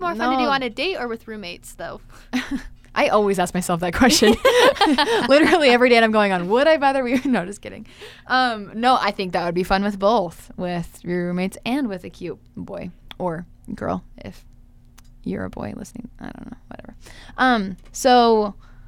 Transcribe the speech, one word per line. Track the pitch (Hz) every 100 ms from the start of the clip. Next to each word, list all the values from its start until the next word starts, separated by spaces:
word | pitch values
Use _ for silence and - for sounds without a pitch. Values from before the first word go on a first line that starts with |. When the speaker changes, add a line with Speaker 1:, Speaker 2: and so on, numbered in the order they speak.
Speaker 1:
more | 359
fun | 269 240
to | 262
do |
Speaker 2:
No. | 254
Speaker 1:
on | 269
a | 254
date | 214 330 381
or | 240
with | 226 -
roommates, | 220 180 175 -
though. | - 160 - - - - 254 -
Speaker 2:
<laughs> | 277 - - -
I | - 196
always | 214 208 185
ask | 180
myself | 180 180 170
that | 180
question. | - 254 311 220
<laughs> | 233 523 494 494 539 370 294 302 453 240
Literally | 277 320 339 285
every | 240 247
date | 233
I'm | 226
going | 220 202
on, | 185 175
would | 233 302
I | 320
bother | 269 269
we | 247 254
<laughs> |
No, | 277 233 175
just | 202
kidding. | - 98 220 - - - -
Um, | 254 254 220 196
no, | 214 247 254
I | 202
think | 202 190
that | 180
would | 175
be | 170
fun | 185 196
with | 202 202
both, | 196 233 175 - - -
with | 180 175 170 -
your | 170 180 175
roommates | 175 190 -
and | - 262 254
with | 190
a | 196
cute | - 175 - _ -
boy | - 170 175 - - -
or | 180 160 175 - -
girl, | - - 185 - -
if | - - - - - - - - - -
you're | - 196
a | 190
boy | - - -
listening. | - - - -
I |
don't | - - -
know, | - -
whatever. | - - - - - - -
Um, | 262 240 190 185 -
so | - 262 247 233 220 208 - - -